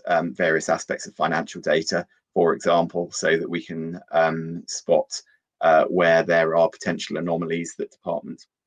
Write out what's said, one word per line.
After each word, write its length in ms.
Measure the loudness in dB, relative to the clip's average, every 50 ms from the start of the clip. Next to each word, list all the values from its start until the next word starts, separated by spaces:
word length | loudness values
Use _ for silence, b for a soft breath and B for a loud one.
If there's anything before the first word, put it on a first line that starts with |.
| -4 0
um, 260 | 0 0 0 -2 -2
various 360 | 0 0 2 2 0 2 0
aspects 360 | -2 -2 0 -6 -6 -6 -6
of 100 | -12 -6
financial 440 | -4 -2 0 0 -2 -4 -6 -10 -8
data, 480 | 0 2 2 2 2 0 -2 -2 -4 _ _ _ _ _ 0
for 200 | 2 2 2 2
example, 580 | 0 2 2 2 2 2 0 -2 -6 -6 -4
so 240 | -6 -4 0 0 0
that 140 | 0 0 -4
we 120 | -6 -6
can, 380 | -6 -8 -10 -8 -8 -8 -10 -12 -12 -2 0
um, 500 | 2 2 2 0 -2 -6 -8 -10 -10 -10 -10
spot, 540 | -12 -10 -2 2 2 2 2 0 -8 -14 -14 _ _ _ _ _ _ -2
uh, 240 | 2 4 4 4 4
where 380 | 2 2 2 4 4 4 4 4
there 320 | 2 2 2 2 2 4
are 140 | 2 2 2
potential 480 | 0 -4 -6 -6 -4 -4 -6 -6 -6 -6
anomalies 580 | -2 -2 -2 -2 -2 -4 -4 -4 -4 -8 -8 -10
that 140 | -10 -10
departments 560 | _ _ -8 -6 -6 -6 -6 -10 -16 -16 -18 _ _ _ -4